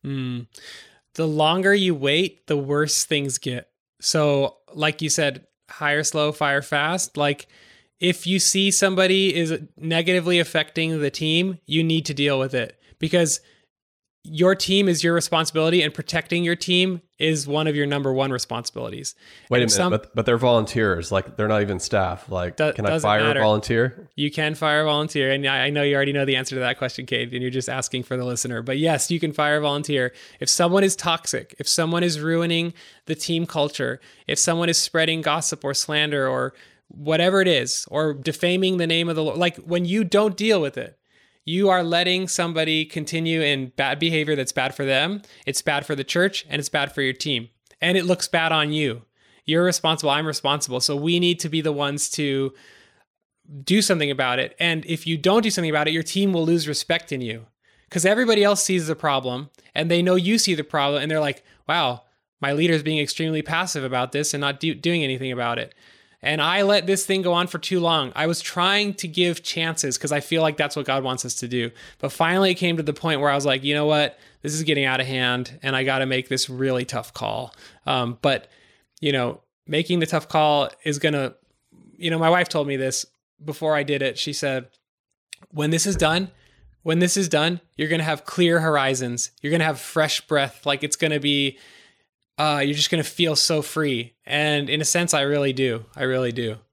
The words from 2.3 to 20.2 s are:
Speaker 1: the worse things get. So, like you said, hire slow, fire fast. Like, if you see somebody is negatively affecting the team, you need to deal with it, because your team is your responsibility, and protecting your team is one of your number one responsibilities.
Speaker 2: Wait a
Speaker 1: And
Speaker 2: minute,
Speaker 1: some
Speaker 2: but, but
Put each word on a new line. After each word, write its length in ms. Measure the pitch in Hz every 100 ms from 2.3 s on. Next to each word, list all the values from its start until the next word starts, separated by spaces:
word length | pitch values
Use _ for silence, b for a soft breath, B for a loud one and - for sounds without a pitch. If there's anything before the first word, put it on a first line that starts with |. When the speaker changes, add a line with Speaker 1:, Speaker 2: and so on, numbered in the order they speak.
| - -
Speaker 1:
the 80 | 147
worse 480 | 139 143 151 -
things 340 | - 151 139 127
get. 300 | 135 123 - _ _ _
So, 580 | - 165 147 139 139 - _
like 280 | - 151 151
you 80 | 156
said, 380 | 156 147 135 _ _ _
hire 320 | - 147 147
slow, 280 | 151 160 151
fire 300 | 151 147 139
fast. 560 | 135 147 151 185 - -
Like, 300 | 143 143 - b b b b _
if 280 | 175 175 170
you 100 | 190
see 320 | - 190 196
somebody 680 | 190 196 185 185 190 190 165
is 240 | 165 160 156 _
negatively 600 | 160 165 170 180 170 175
affecting 640 | 160 165 151 - 160 160
the 80 | 143
team, 480 | - 156 160 190 180 -
you 180 | 151
need 220 | 165 160 160
to 80 |
deal 240 | 139 143 135
with 160 | 131
it, 260 | 127 113 - b b
because 420 | 160 175 170 - b b b _ _ _ _ _ -
your 260 | 156 180 190
team 340 | - 190 196
is 160 | 165 170
your 80 |
responsibility, 680 | 170 - 165 160 160 160 180
and 120 | 151
protecting 500 | - - 170 156 175
your 120 | 170 170
team 460 | - 180 185 175 _ _
is 300 | 156 156 139
one 180 | 147 156
of 120 | 147
your 80 | 143
number 260 | 143 135
one 180 | 131 135
responsibilities. 840 | 127 - 113 120 - 117 - 139 - B B B
Speaker 2:
Wait 100 | 123
a 20 |
Speaker 1:
And 100 | 117
Speaker 2:
minute, 40 | -
Speaker 1:
some 140 | 180
Speaker 2:
but, 220 | 107 -
but 120 | -